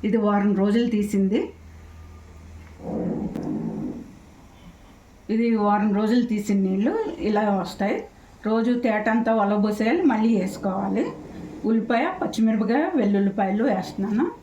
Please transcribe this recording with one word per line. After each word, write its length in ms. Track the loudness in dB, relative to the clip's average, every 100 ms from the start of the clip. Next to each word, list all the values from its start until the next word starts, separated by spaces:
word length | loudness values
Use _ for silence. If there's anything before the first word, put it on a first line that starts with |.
ఇది 120 | 0 2
వారం 380 | 2 2 2 2
రోజులు 340 | 2 2 2
తీసింది. 600 | 0 0 0 2 0 -2 -10 -20 -20 -20 -20 -20 -20 -20 -20 -20 -20 -20 -14 -8 -4 -4 -4 -4 -6 -6 -4 -4 -6 -8 -10 -14 -20 -20 -20 -20 -20 -20 -20 -20 -20 -20 -20 -4
ఇది 260 | 0 2 2
వారం 380 | 2 2 2
రోజులు 320 | 2 2 2 2
తీసిన 320 | -2 0 2
నీళ్ళు 460 | 2 2 0 0 -2 -2
ఇలా 420 | -2 0 2 0
వస్తాయి. 440 | -2 -4 -2 -2 -6 -18 -20 -8 -2
రోజు 260 | 0 2
తేటంతా 600 | 0 0 0 2 2 2
ఒలబోసేయాలి, 680 | 2 2 2 2 2 2 4
మళ్ళీ 380 | 4 4 4 2
వేసుకోవాలి. 720 | 0 -4 -4 -2 -2 -2 -2 -6 -14 -14 -14 -6
ఉల్లిపాయ, 480 | 0 0 2 0 0 -2
పచ్చిమిరపకాయ, 680 | -6 0 2 2 2 2 2
వెల్లుల్లిపాయలు 720 | 2 2 4 2 0 0 2
వేస్తున్నాను. 680 | 0 0 -4 -4 -2 0 0 -2